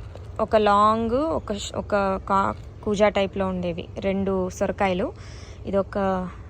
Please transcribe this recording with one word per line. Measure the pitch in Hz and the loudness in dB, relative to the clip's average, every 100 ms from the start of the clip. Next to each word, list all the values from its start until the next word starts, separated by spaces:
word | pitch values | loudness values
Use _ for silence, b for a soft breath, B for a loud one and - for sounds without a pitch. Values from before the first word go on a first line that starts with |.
| - - - - | -6 -14 -12 -4
ఒక | 214 220 | 2 4
లాంగ్, | 208 202 214 220 226 | 6 6 6 4 2
ఒక | 247 320 285 - | 0 0 -2 -2
ష్-, | 202 - - | -6 -6 -6
ఒక | - 202 196 135 - | -2 0 2 -2 0
కా-, | 98 208 - - - | 2 2 -2 -10 -8
కూజా | - 202 208 | -4 4 4
టైప్‌లో | 196 196 196 190 | 4 0 0 -2
ఉండేవి | 185 175 165 - - | 0 -2 -4 -8 -4
రెండు | 196 190 196 190 180 | -2 0 0 0 -2
సొరకాయలు. | - 196 190 196 180 277 - B B B B - | -2 -2 0 0 2 -2 -6 B B B B -2
ఇది | 196 | 0
ఒక | 190 208 196 190 180 B B | 0 0 0 0 -4 B B